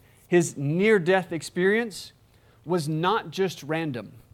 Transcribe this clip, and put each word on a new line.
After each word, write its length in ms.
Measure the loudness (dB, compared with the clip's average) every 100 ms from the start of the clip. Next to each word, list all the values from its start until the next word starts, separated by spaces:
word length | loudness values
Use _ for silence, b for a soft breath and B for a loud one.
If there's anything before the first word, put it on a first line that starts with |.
| b b b
his 280 | 2 2 -2
near-death 760 | -2 2 4 4 4 2 0
experience 800 | -6 -8 0 2 2 -2 -8 -16 _ _ b b b
was 240 | -4 -2 -2
not 440 | -2 0 0 -2
just 300 | -2 -4 -4
random. 500 | -6 -4 -4 -6 -10 -16 -20